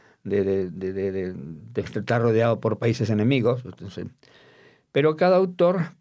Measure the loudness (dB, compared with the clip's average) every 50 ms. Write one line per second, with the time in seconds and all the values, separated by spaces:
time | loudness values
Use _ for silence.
0 | _ _ _ _ -6 -2 0 0 0 0 0 0 -2 -4 -6 -8 -8 -6 -4 -4
1 | -4 -4 -4 -4 -6 -6 -8 -10 -12 -14 -14 -16 -18 -8 -8 -8 -6 -6 -6 -6
2 | -2 0 0 2 2 2 2 2 2 2 0 0 -2 -2 -2 0 0 -2 0 0
3 | 0 0 0 2 2 2 2 2 2 0 0 -2 -6 -12 -16 -16 -16 -14 -12 -12
4 | -12 -12 -14 _ _ _ _ _ _ _ _ _ _ _ _ _ _ _ 0 2
5 | 2 2 2 2 4 4 6 4 4 2 2 2 2 4 4 2 -2 -4 -8 _